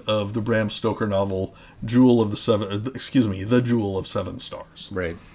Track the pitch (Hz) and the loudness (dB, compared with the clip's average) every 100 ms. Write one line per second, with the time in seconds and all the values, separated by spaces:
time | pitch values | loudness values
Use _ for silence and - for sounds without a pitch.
0 | - 107 101 117 107 110 107 - - - | -2 -2 0 -4 0 0 0 -2 -2 0
1 | 110 98 101 95 95 - - - 113 123 | 0 0 0 -2 -4 -8 -20 -12 0 6
2 | 127 120 104 104 - 107 101 104 117 117 | 8 6 4 0 0 0 0 -4 -6 -8
3 | - 135 107 95 101 123 120 120 101 95 | -2 0 2 0 2 2 2 0 0 -2
4 | - 107 92 - - - - - - 95 | -4 -6 -6 -8 -12 -12 -16 -14 -8 -6
5 | 85 - - | -6 -6 -16